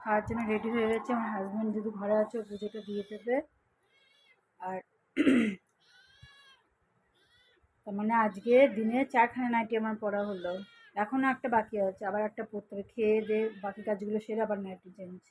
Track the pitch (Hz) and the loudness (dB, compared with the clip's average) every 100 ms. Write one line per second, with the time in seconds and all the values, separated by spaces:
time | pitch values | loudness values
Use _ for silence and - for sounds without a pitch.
0 | - 214 208 226 226 214 220 233 220 226 | 2 0 0 -4 0 0 0 0 0 0
1 | 220 240 226 214 196 208 220 214 214 208 | -2 -2 -2 -4 -4 -4 -2 -2 -4 -4
2 | 202 214 214 233 208 202 208 214 208 208 | 0 2 2 -2 -8 -8 -8 -10 -8 -6
3 | 202 214 208 254 311 _ _ _ _ _ | -6 -10 -2 -2 -2 _ _ _ _ _
4 | _ _ _ _ _ _ 185 185 - _ | _ _ _ _ _ _ -8 -8 -10 _
5 | _ - 285 254 220 190 _ _ _ - | _ 0 4 4 2 -2 _ _ _ -20
6 | _ _ - - 554 _ _ _ _ _ | _ _ -20 -20 -20 _ _ _ _ _
7 | _ _ _ _ _ _ _ _ - 202 | _ _ _ _ _ _ _ _ -10 -4
8 | 214 233 220 196 233 247 277 208 220 247 | 0 2 2 0 6 8 8 6 0 2
9 | 269 254 240 247 247 233 220 226 220 214 | 2 4 4 2 0 0 0 -2 -2 -2
10 | 214 202 202 190 175 185 196 - - - | -2 -2 -2 -4 -4 -6 -8 -18 -14 -4
11 | 214 262 262 254 262 233 214 214 196 190 | -2 0 0 0 2 2 2 0 0 0
12 | 202 208 214 214 220 208 202 202 196 - | -4 -2 -2 -4 -8 -8 -10 -12 -10 0
13 | 214 214 208 214 220 202 196 196 208 208 | 2 2 2 0 0 -2 -8 -6 -4 -2
14 | 208 214 214 214 214 208 196 185 185 185 | 0 -4 -2 -2 0 -2 -4 -10 -16 -16
15 | 185 180 _ | -14 -14 _